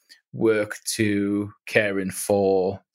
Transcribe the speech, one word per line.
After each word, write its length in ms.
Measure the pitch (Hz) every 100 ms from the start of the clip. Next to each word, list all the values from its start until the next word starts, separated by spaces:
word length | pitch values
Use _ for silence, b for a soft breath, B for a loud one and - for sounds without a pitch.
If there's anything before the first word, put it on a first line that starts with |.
| b b _
work 440 | - 110 107 107 - - -
to 560 | 107 101 101 101 104 - -
caring 420 | 117 104 98 95
for 680 | - - 101 98 95 92 98 _